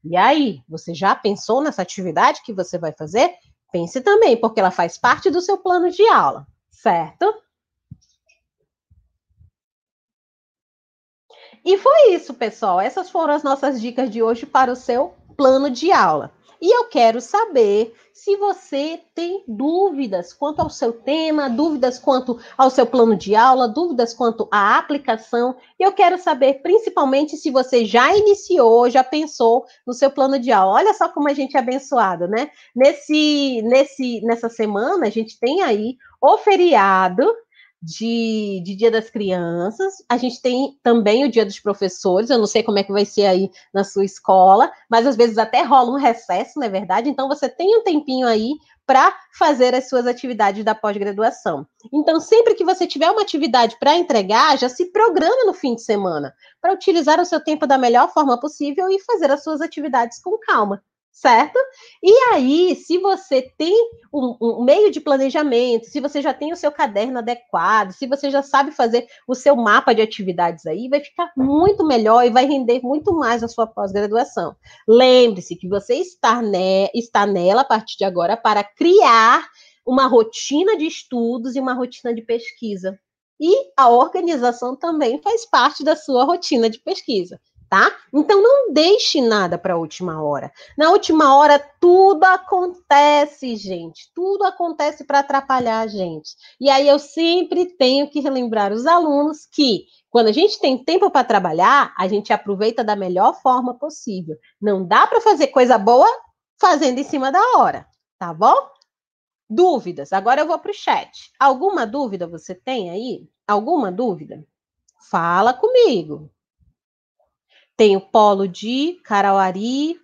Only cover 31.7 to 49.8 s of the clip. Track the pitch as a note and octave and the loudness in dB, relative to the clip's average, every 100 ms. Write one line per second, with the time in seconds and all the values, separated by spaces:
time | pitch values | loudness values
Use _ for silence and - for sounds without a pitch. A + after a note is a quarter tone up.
31.7 | C4 C4+ B3+ G3 E3+ F3 A3 C4 _ _ | -6 -2 0 0 -2 -4 -4 -6 _ _
32.7 | A#3 C4+ C#4+ - D4+ D4+ D4 C#4 A#3+ A3 | 2 2 2 -4 0 0 0 -2 -4 0
33.7 | C4 D4 - B3+ A#3 A3 A#3 A#3 A#3 G#3+ | 2 0 -4 -8 -6 -4 -4 -6 -6 -4
34.7 | G3+ B3+ F#4+ A#3 A3+ A3 - A#3+ E4 E4+ | -4 -4 -2 -2 -4 -8 -6 -4 -2 -2
35.7 | G#3 A3 C4 _ _ C#4 G#4 - F#4+ F4+ | -2 -4 -10 _ _ 2 4 2 2 4
36.7 | B3 G3 F#3+ F#3 F#3 F4 A#4 _ _ _ | 4 4 2 0 0 -2 -2 _ _ _
37.7 | _ E3 - A3+ A#3 A3+ A3 G#3 F#3+ F3 | _ -18 -8 -6 -4 -4 -4 -6 -8 -10
38.7 | F#3+ A3+ A3+ A3 A3 G3 F#3 E3+ E3+ F3+ | 0 0 0 -6 -8 -4 -4 -4 -4 -6
39.7 | A3 F#4+ F#4+ _ A#3+ B3+ A#3+ B3+ B3 C4+ | -6 -8 -8 _ -4 -4 -4 -4 -4 -6
40.7 | _ G#3+ A#3 G3+ A3+ C#4 A3+ G3+ - G#3 | _ 0 2 2 0 0 0 -2 -6 -6
41.7 | G3 F#3+ - G3 F3+ A#3 B3+ G#3 A3+ A3 | -4 -6 -4 -2 -2 0 0 0 -2 -2
42.7 | G3+ G3 G3+ G3+ - G3+ F#3 F#3+ _ _ | -4 -2 -2 -2 0 2 2 -2 _ _
43.7 | G3 G3 G3 G3 - - F#3+ F#3 G3 D#4+ | -6 -4 -4 -4 -4 2 6 6 6 4
44.7 | - _ A#3 B3 A3 A#3+ A3 A3 B3 D4 | -2 _ 0 0 2 2 2 -2 -2 2
45.7 | C#4 A#3 C#4 C4 A3+ - F3+ - D4+ A#3+ | 2 2 0 -2 -2 -6 -6 -6 -8 -6
46.7 | F#3+ F#3+ F#3 C4+ C4 C4+ D4 C4+ - F#4 | -6 -4 -4 -4 -6 -6 -4 -6 -4 0
47.7 | A4+ G#4+ D4+ D4 B3+ B3 A3 A3+ D4+ _ | 0 0 -4 -4 -2 0 0 -2 -8 _
48.7 | _ - C4 E4+ - _ - E4 C4 B3 | _ 0 2 2 0 _ -2 0 2 2
49.7 | B3 | 0